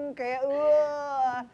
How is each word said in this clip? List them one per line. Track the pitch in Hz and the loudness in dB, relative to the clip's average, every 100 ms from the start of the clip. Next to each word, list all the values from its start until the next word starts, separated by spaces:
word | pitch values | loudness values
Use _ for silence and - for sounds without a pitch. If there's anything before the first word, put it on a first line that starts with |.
| 285 | -4
kayak, | 269 247 254 | -6 -6 -2
wah. | 277 285 302 302 294 294 285 277 262 247 247 | -2 2 4 4 4 -2 -4 0 0 -2 -10